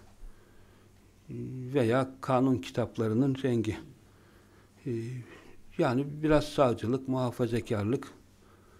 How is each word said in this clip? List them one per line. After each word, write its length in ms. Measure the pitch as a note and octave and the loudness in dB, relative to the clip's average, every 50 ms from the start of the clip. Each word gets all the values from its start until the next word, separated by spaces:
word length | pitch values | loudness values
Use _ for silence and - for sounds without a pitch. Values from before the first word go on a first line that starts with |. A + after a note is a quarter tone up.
| - - - - - - - - - - - - - - - - - - - - - - - - - - B2 A#2+ A#2+ B2 B2+ B2+ B2+ B2 C3+ | -18 -20 -20 -18 -18 -18 -18 -20 -20 -20 -20 -20 -20 -20 -20 -20 -20 -20 -20 -20 -20 -20 -20 -20 -18 -14 -12 -10 -10 -10 -10 -10 -6 -2 0
Veya 360 | C#3+ A#2+ A2 A#2+ C3 C3 C3 - - | 2 4 4 4 2 2 0 -6 -6
kanun 380 | - - C3 B2+ C3 C3+ B2+ G#2 | -2 2 2 4 4 4 2 0
kitaplarının 800 | F2+ - - - A2+ G#2+ - - A2+ A2 A2 A#2 C#3 C#3 C3 - | -2 -4 -4 -2 -2 -2 -2 -2 0 2 2 2 2 2 0 0
rengi. 340 | - C3+ A#2+ A#2 G#2 G#2+ - - - - - - - - - - - - - - - - - - - - _ - - | 0 0 0 0 0 0 -4 -6 -8 -16 -20 -20 -20 -20 -20 -20 -20 -20 -20 -20 -20 -20 -20 -20 -20 -20 _ -12 -8
Ee, 40 | C#3 A#2 A2+ A2+ A#2+ B2+ B2 A2+ - - - - - - - - - - - | -6 -6 -6 -6 -8 -8 -10 -12 -14 -18 -20 -20 -20 -20 -20 -20 -8 -2 0
yani 280 | E3 C3+ A#2+ B2+ C#3+ D3 D3 D3+ | 2 2 2 0 0 -2 -4 -2
biraz 220 | D3+ D3+ D#3 D3 - | 2 4 4 4 4
savcılık, 640 | - - - C#3 B2 A2 - - G#2+ B2+ C3 - - | 2 2 4 4 4 4 2 0 -2 -2 -2 -2 -2
muhafazakarlık 1040 | C3 C3 B2+ A#2+ A2 - B2+ A2 A#2 A2+ A2 - A#2 G2+ G2+ G#2+ B2+ C#3 - - - - - - - - - - - - - - - - | -2 0 0 -2 0 -2 0 0 0 -2 -2 -2 -2 -2 0 0 0 -2 -4 -8 -18 -20 -20 -20 -20 -20 -20 -20 -20 -20 -20 -20 -20 -20